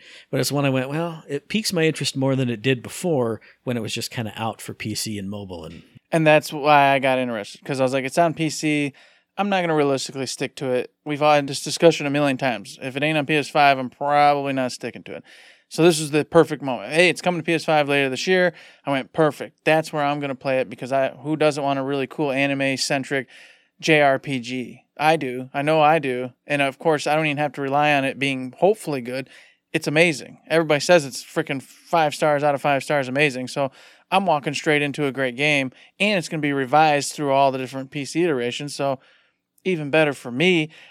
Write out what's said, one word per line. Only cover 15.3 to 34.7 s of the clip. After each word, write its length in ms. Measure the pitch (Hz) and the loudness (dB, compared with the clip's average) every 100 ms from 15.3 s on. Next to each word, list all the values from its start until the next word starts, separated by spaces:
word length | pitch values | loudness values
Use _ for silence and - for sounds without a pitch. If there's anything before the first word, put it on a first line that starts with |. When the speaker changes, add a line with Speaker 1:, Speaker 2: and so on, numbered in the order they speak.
| - - _ _ | -20 -20 _ _
Speaker 2:
So 140 | - | 4
this 160 | 175 156 | 4 4
is 140 | 151 | 0
the 120 | 151 | -2
perfect 380 | 139 170 147 139 | 4 4 4 2
moment. 300 | 139 113 104 | -6 -6 -2
Hey, 160 | 156 180 | 2 4
it's 120 | 156 | 2
coming 180 | 180 175 | -2 -2
to 40 | |
P 100 | 156 | -2
S 100 | 160 | -2
five 240 | - 151 143 | 2 2 2
later 200 | 143 135 | 2 0
this 180 | 127 185 | -2 0
year. 240 | 185 180 - - _ 139 | 2 2 -2 -20 _ -4
I 40 | |
went, 200 | 135 - | -4 -2
"Perfect. 520 | - 156 - 107 _ | 2 2 0 -12 _
That's 280 | 156 156 156 | 2 2 0
where 120 | 151 | -2
I'm 160 | 143 147 | -2 -2
gonna 140 | 143 131 | -4 -6
play 240 | 139 131 | -2 -2
it," 100 | 98 | -2
because 220 | 120 127 | -6 -4
I, 160 | 135 135 | -2 -2
who 260 | - 143 151 | -4 -6 0
doesn't 280 | 151 147 | 0 0
want 140 | 139 139 | -2 -2
a 20 | |
really 240 | 135 139 131 | -2 -4 -4
cool 240 | - 143 | -4 -2
anime-centric 960 | 131 139 139 135 131 - 143 123 139 117 - - _ _ _ | 0 0 0 -2 -2 -2 -4 -2 -4 -6 -14 -20 _ _ _
J 200 | - 151 | 2 6
R 160 | 139 135 | 6 2
P 180 | 147 131 | -2 -6
G? 460 | 117 127 117 127 _ - | -6 -8 -8 -14 _ -2
I 200 | 151 160 | 2 2
do. 340 | 131 127 131 | 0 -8 -8
I 100 | 143 | -4
know 180 | 147 160 | 0 4
I 180 | 147 160 | 4 4
do. 340 | 135 123 127 - - | 0 -4 -6 -10 -4
And 160 | 143 | -2
of 160 | 135 - | -2 0
course, 300 | 165 147 147 | 0 0 0
I 80 | 156 | 0
don't 100 | 156 | 0
even 120 | 143 | 0
have 140 | 147 | -2
to 80 | 143 | -2
rely 300 | 139 143 151 | -2 2 2
on 100 | 143 | 2
it 140 | 135 - | 0 -2
being 340 | 139 131 127 - | -2 -4 -6 0
hopefully 420 | 185 220 160 139 | 0 0 -4 -6
good. 280 | 120 127 131 - - _ _ | -6 -8 -10 -16 -20 _ _
It's 160 | 156 160 | -4 0
amazing. 500 | 156 175 123 98 - - | 4 4 2 -8 -16 0
Everybody 320 | 160 156 147 | 0 2 0
says 260 | - 175 | 4 4
it's 200 | 139 - | 4 -10
freaking 360 | - 170 151 139 | -8 -6 -4 -6
five 540 | - - - 170 151 | -10 -20 -2 0 0
stars 300 | - 156 143 | 2 0 2
out 100 | 147 | 2
of 80 | 135 | 0
five 220 | 147 139 | 0 0
stars, 240 | - 147 127 | 0 -2 -2
amazing. 400 | 135 151 123 127 | 0 0 -2 -6
So 240 | 147 135 - - _ - | -4 -4 -6 -20 _ -2
I'm 140 | 185 190 | 0 2
walking 280 | 147 156 | 0 -2
straight 280 | 135 165 | -4 0